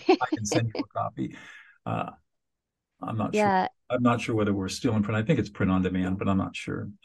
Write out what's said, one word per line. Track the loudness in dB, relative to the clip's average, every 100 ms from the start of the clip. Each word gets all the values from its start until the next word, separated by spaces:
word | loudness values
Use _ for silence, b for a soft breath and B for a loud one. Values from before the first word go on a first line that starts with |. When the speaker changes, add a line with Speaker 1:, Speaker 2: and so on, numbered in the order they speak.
| 2
Speaker 1:
<laughs> | 2
Speaker 2:
I | 2 -2
can | 0
send | 0 0
you | -4
a | -6 -4
copy. | -4 -4 -8 B B B B B -6
Uh, | -4 -4 -10 _ _ _ _ _ _ _ -14
I'm | -6 -4
not | 0
sure. | 2 4
Speaker 1:
Yeah. | 4 0 _ -4
Speaker 2:
I'm | 2
not | 4 2
sure | 0 0
whether | 2
we're | 0 -2
still | -2 0 2
in |
print. | 2 0
I | 2
think | 0
it's | 0
print | 0 2
on | 2
demand, | 2 0 -2 0
but | 0
I'm | 0
not | 0 -6
sure. | -8 -6 -8 -6